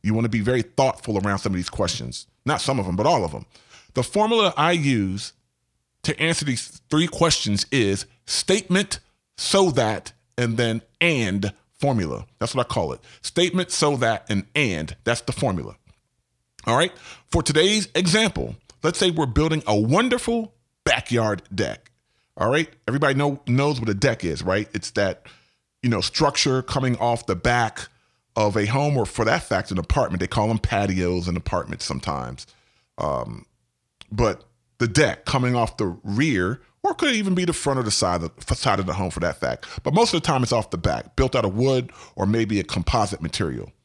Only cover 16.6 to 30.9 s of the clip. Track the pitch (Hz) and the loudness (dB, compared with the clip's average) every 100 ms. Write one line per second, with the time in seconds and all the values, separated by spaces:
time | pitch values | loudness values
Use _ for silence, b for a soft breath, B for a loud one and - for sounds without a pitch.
16.6 | - 120 180 - B B _ 170 - 151 | 0 2 2 -4 B B _ 0 2 2
17.6 | 185 214 190 165 185 208 220 - 62 - | 4 2 0 0 2 4 2 0 -8 -10
18.6 | _ _ 156 170 185 160 139 117 160 160 | _ _ -4 0 0 2 0 2 2 0
19.6 | - 104 110 170 247 240 - 233 220 _ | 0 2 4 2 2 0 0 -2 -4 _
20.6 | _ _ - 123 - 120 110 98 - 95 | _ _ -2 -2 0 0 0 -2 -6 -4
21.6 | 82 - _ _ _ _ _ - 107 147 | -4 -4 _ _ _ _ _ -2 0 0
22.6 | 156 _ - 135 147 135 147 139 - 123 | -2 _ -4 0 2 2 0 -2 0 2
23.6 | 143 131 113 98 139 113 85 71 90 98 | 2 0 -2 2 0 0 -4 -2 -2 -2
24.6 | 104 104 - - 98 90 - B B B | -2 -8 -4 0 0 -2 -14 B B B
25.6 | _ _ 123 107 - - 151 - 143 131 | _ _ -2 0 -2 0 0 2 0 0
26.6 | 127 139 127 120 120 117 - 90 120 120 | 0 -2 0 0 0 -2 -2 -2 2 2
27.6 | 110 - - _ _ _ _ - 104 104 | 0 -4 -16 _ _ _ _ 0 2 2
28.6 | 104 135 147 135 98 - 110 160 - 95 | 0 2 2 0 -2 0 2 2 0 -4
29.6 | - 90 80 - 120 90 98 113 107 113 | -2 -4 0 0 0 0 -2 0 0 0
30.6 | - 101 101 | 0 0 0